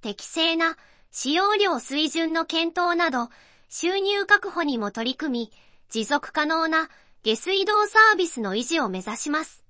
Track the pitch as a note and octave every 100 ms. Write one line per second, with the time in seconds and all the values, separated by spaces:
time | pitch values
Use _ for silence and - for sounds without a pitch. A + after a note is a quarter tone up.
0 | A3+ G3+ - - E4 E4 E4 D#4+ - _
1 | _ - B3+ D#4+ G4 G#4 G4+ C#4 - C#4
2 | D#4 D#4+ E4 E4 E4 E4 E4 E4 F4 E4+
3 | E4+ B3+ A#3+ - - _ _ - E4 G4
4 | G4 G4+ G4+ G#4 G4+ E4+ D#4 B3 G#3 A3+
5 | A#3 C4 D4+ A#3+ A3+ - - - _ A3+
6 | G#3+ C#4+ - - D4+ D#4+ D#4+ D#4+ D#4+ -
7 | _ - A3 A3 - G4 F#4+ G#4+ G#4 A4
8 | A4 G#4+ E4+ - G#3 G3 B3 E4 A#3 F#3
9 | F#3+ A3 D4 D4+ D#4 - _